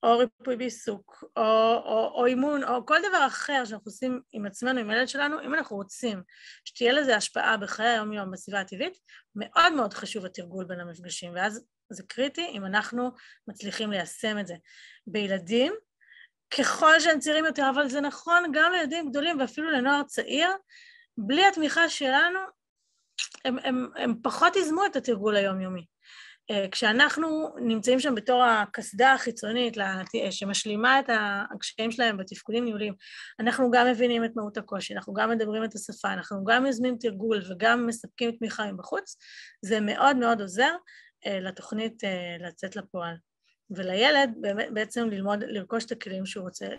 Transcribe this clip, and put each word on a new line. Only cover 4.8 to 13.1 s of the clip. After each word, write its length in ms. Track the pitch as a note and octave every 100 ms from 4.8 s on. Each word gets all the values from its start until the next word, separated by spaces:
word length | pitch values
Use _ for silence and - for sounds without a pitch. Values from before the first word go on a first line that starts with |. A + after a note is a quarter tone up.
עם 100 | G#3
הילד 180 | A3+ B3+
שלנו, 320 | C#4 C#4+ D#4
אם 140 | C#4
אנחנו 220 | D#4 C4+ G3+
רוצים 460 | G3 - A#3+ F#3+ - - - -
שתהיה 280 | - - A#3+
לזה 240 | C#4+ C4+ G#3+
השפעה 400 | - - - A3
בחיי 320 | G3+ - A3+
היום-יום 420 | A3+ G#3+ G#3+ F#3+
בסביבה 300 | F#3 - G3
הטבעית, 380 | F#3 F#3+ F4 F#4 _ - _
מאוד 380 | G3+ - - F4
מאוד 220 | D4+ G#3
חשוב 300 | - G3+ G#3+ F#3
התרגול 380 | - F3 F#3+
בין 160 | F3+ F3+
המפגשים, 520 | F3 E3+ F3 - F3
ואז 300 | F3 G#3 A3 _ _ -
זה 100 | F#3+
קריטי 440 | - - C#4 E4 F4
אם 120 | A3
אנחנו 460 | F#3+ G#3 G#3 A#3+ B3